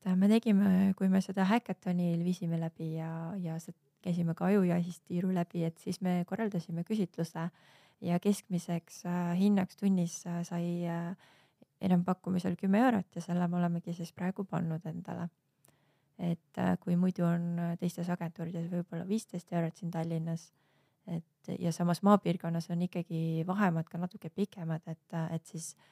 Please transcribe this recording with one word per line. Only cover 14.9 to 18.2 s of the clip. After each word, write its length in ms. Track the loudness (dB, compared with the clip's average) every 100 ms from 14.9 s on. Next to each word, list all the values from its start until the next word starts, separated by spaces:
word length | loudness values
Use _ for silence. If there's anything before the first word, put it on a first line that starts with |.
| -10 -8 -8 -8 _ _ _ _ _ _ _ _ -6
Et, 380 | -4 -4 _ -4
äh, 180 | -2 0
kui 160 | 0 2
muidu 300 | 2 2 0
on, 200 | 2 0 -2
äh, 180 | -2 -2
teistes 320 | -4 -4 -4
agentuurides 580 | -4